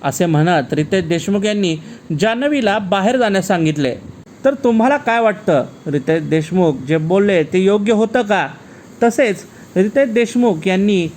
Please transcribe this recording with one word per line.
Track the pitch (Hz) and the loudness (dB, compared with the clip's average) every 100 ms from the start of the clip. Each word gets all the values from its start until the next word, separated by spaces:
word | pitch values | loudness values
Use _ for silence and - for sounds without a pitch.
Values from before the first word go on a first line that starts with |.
असे | 226 - 175 | -6 -2 0
म्हणत | 151 165 170 127 | 2 2 2 0
रितेश | 156 151 196 | -4 0 -2
देशमुख | 160 170 180 202 | 0 -4 -2 -2
यांनी | 208 208 185 160 - 233 - 147 | -2 -2 -2 -4 -10 -20 -8 -2
जान्हवीला | 214 233 285 294 226 214 | -2 0 -2 0 0 0
बाहेर | 190 196 196 254 | 0 0 2 2
जाण्यास | 226 196 180 | 2 0 0
सांगितले. | 180 160 151 135 - - - - - | 0 0 0 -4 -4 -14 -20 -20 -2
तर | 269 | -2
तुम्हाला | 277 247 226 240 285 | 0 0 2 2 0
काय | 233 233 | 0 0
वाटतं, | 226 190 - 170 117 - 165 | 0 0 0 0 0 -10 -6
रितेश | 143 - 160 | -4 -2 -2
देशमुख | 147 156 156 185 170 | 0 -2 0 0 0
जे | 135 135 160 | 0 -2 -2
बोलले | 160 190 202 185 | 0 0 2 0
ते | 147 185 | 0 0
योग्य | 190 208 208 | 2 2 2
होतं | 214 220 247 | 0 2 0
का? | 208 196 139 - - - - - | 0 -2 -2 -8 -20 -20 -20 0
तसेच | 233 226 247 180 - - - 180 | 0 2 0 -2 -10 -20 -6 -2
रितेश | 208 277 277 | 0 2 0
देशमुख | 220 226 240 240 165 190 | 0 0 2 0 0 -2
यांनी | 185 202 196 160 | 0 2 0 -2